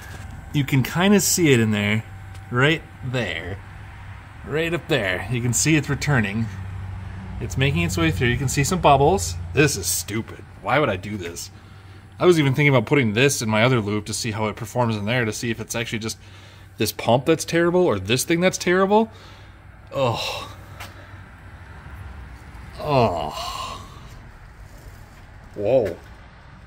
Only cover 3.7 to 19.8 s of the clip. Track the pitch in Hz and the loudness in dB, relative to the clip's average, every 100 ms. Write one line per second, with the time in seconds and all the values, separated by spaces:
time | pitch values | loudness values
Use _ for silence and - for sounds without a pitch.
3.7 | - - - - - - - - 139 165 | -16 -16 -16 -16 -16 -18 -16 -6 -4 -2
4.7 | 165 - 147 98 90 95 123 120 117 151 | -2 0 0 2 -2 -2 -2 0 0 4
5.7 | 156 135 139 - 139 101 101 110 - - | 2 2 -2 2 2 2 -2 -4 -6 -10
6.7 | - - - - - - - 120 - 139 | -10 -10 -10 -12 -12 -12 -10 -6 0 2
7.7 | 147 170 165 165 156 123 123 135 - 139 | 2 0 2 2 2 2 2 0 0 0
8.7 | 180 156 139 143 190 - - - - 151 | 4 6 6 6 4 0 -6 -2 2 4
9.7 | - 87 - - 107 101 - - - 95 | 2 -2 -4 -4 -6 -6 -12 -18 -10 0
10.7 | 127 147 95 101 104 85 85 - - - | 2 2 0 -4 -8 -8 -10 -12 -16 -20
11.7 | - - - - - 170 170 139 131 147 | -20 -20 -20 -20 2 6 6 6 4 6
12.7 | 135 110 156 120 104 139 135 117 107 123 | 4 4 4 4 4 4 2 0 4 6
13.7 | 127 104 107 101 107 117 107 110 98 113 | 4 2 -2 -4 -6 -4 -2 -4 -4 -6
14.7 | 123 120 110 101 123 117 104 120 113 104 | 0 0 0 -2 0 0 -2 -4 -4 -4
15.7 | 117 117 113 110 - - - - - - | -6 -4 -4 -6 -8 -14 -20 -20 -20 -20
16.7 | - 110 - - 117 139 160 - 170 170 | -4 -2 0 2 4 4 0 0 0 2
17.7 | 175 180 104 95 127 - 170 185 - - | 2 2 0 0 -2 0 0 0 0 0
18.7 | 180 190 208 226 - - - - - - | 2 4 4 2 -4 -20 -20 -20 -20 -20
19.7 | - | -20